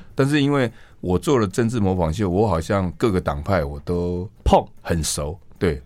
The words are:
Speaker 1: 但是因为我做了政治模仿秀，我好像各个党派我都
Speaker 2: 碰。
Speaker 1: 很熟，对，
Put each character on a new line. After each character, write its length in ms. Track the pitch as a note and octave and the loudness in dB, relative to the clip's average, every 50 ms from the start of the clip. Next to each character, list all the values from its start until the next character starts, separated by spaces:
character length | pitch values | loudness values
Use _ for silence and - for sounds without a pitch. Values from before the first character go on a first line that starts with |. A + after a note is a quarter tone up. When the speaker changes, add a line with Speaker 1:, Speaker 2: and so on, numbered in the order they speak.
| - - - | -2 -6 -2
Speaker 1:
但 160 | - C3+ C#3 | 0 0 2
是 100 | D3+ D3 | 2 2
因 120 | C#3 C#3+ | 2 2
为 200 | C#3+ C#3 B2 G#2+ - - - - - - | 2 0 0 -2 -4 -10 -18 -20 -18 -8
我 180 | - F2+ F2+ | -2 0 0
做 220 | F2+ - D#3+ C#3+ A#2+ | 0 2 2 2 2
了 80 | G#2+ | 2
政 200 | F#2+ - C3 A#2 | 0 0 0 0
治 120 | A2+ B2+ A#2 | 0 0 0
模 160 | G2+ F#2 F#2 | 0 2 2
仿 180 | F2+ E2+ D#2+ D#2 | 2 0 0 0
秀， 160 | A2 G#2 F2+ | 0 0 2
我 180 | F2 G2 A2+ | 2 2 2
好 140 | G#2 E2+ E2 | 2 2 0
像 300 | D2+ - G#2 G2 F#2 E2+ | 0 0 0 0 0 -2
各 200 | - - B2+ A#2 | -2 0 0 0
个 80 | F#2 F2+ | 0 0
党 220 | - D#2+ D2 D2 | -2 -2 -4 -4
派 220 | D#2+ - G2 E2+ C#2+ | -2 0 0 0 0
我 160 | C#2+ D2 C#2+ | -2 -6 -8
都 500 | - - F2 F2 F2 F2 F2+ F2+ F2+ - - - - | -6 -4 -4 -2 -2 -4 -4 -6 -8 -10 -12 -4 0
Speaker 2:
碰。 200 | - G3 E3 G2 - - - - | 2 2 2 2 0 -8 -16 -6
Speaker 1:
很 200 | - F2 E2 D2+ | -4 -2 -2 -2
熟， 340 | - - D#2+ D2 D2+ F2+ - - - - | -4 -4 -6 -6 -8 -10 -12 -16 -20 -8
对， 240 | - G#2 F2 D2 C#2 - | -4 -2 -2 -2 -4 -6